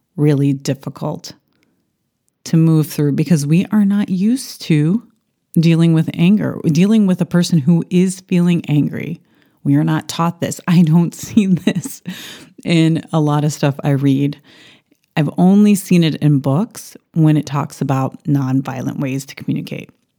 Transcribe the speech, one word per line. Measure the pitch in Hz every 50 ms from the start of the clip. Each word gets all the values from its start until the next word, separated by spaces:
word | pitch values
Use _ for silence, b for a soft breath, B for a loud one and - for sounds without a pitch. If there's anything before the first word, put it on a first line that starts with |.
| _ _ _
really | - 147 151 147 135 143 139
difficult | 139 135 139 - 180 - - - - - 147 147 156 165 - - - _ _ _ _ _ _ _ _ _ _ _ _ _ _ _ _ _ _ _ _ _ -
to | - -
move | 165 160 160 160 156 151
through | - - - 147 147
because | 139 151 156 - 180 147 143
we | 143 160 175 190
are | - - 214 208
not | 196 202 202 208 -
used | 190 180 190 214 247 269 - - - -
to | - - 165 151 147 156 185 240 - _ _ _ _ _ _ _ _ _ -
dealing | 175 156 170 165 160 165 165
with | 165 160 160 165 -
anger, | - 170 180 208 202 165 131 - - -
dealing | - 147 151 185 202 226 220 208
with | 185 180 175
a | 175
person | - - 175 175 - - 165
who | 127 147 175 165 156 -
is | - 175 180 190 185 -
feeling | - - 190 175 175 175 175 170 - -
angry. | 147 147 143 156 160 - - - 175 - b b b b b b b b b
We | 143 139
are | 143 156
not | 160 156 156 - -
taught | - - 165 170 165 -
this. | - - - - - -
I | 175 165
don't | 180 151 156 175 170 156 -
<laughs> |
see | - - - - 233 202
this | 196 180 151 - - - 175 - - - - - B 180 B B B B B B B B - -
in | - 175 165 160 160 160 156 - -
a | - 160
lot | 151 147 147 151 147
of | 151
stuff | 143 - - 143 135 -
I | - 151
read. | 143 131 139 139 135 135 143 143 147 - b b b b b b b b b b b b _ _ -
I've | - 151 143 - -
only | 180 185 196 202 208 208 208
seen | - - - 180 175 170
it | 156 143
in | - - 147 147 135
books | 135 147 135 151 220 240 - - - - - - _ _ -
when | 165 156 156 151
it | 151 -
talks | - 139 143 143 - - -
about | 139 135 139 135 135 131 - - -
nonviolent | - 143 139 135 131 131 135 131 - 127 127 127 131 131 143
ways | 147 131 131 135 135
to | - -
communicate. | - - - - 147 147 - - - - - - _ _ _ _